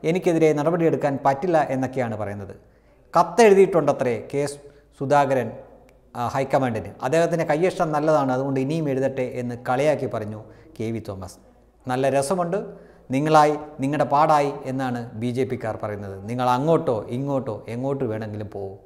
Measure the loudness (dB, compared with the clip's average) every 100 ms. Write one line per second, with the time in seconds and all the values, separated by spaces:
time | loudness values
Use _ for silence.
0 | 0 0 2 4 4 4 0 2 2 2
1 | 0 0 0 0 2 2 2 -2 -2 -2
2 | -4 -4 -6 -8 -12 -16 _ _ _ _
3 | _ 2 2 6 8 8 6 4 2 0
4 | -2 -4 -4 -4 -4 -6 -18 -20 _ _
5 | 2 2 4 2 -2 -8 -20 -20 -20 _
6 | _ -8 -4 -4 0 0 0 -2 -8 -8
7 | 0 2 2 0 0 2 0 0 -2 0
8 | 2 2 2 0 0 -2 -2 -2 -2 0
9 | -2 -2 -6 -6 -8 -8 -4 0 0 0
10 | -4 -6 -8 -12 -16 -20 -20 -8 -6 -6
11 | -8 -12 -12 -18 -20 _ _ _ -6 0
12 | 2 2 0 -2 -2 -4 -6 -16 -20 -20
13 | _ -2 4 6 6 2 -6 -6 -4 0
14 | 2 4 6 4 2 -4 -6 -4 -4 -6
15 | -8 -6 -4 -2 -2 -2 -6 -6 -8 -8
16 | -10 -12 -8 -2 0 2 2 2 2 -4
17 | -4 -6 -2 -2 -4 -8 -8 -6 -4 -2
18 | -4 -4 -6 -8 -10 -10 -10 -12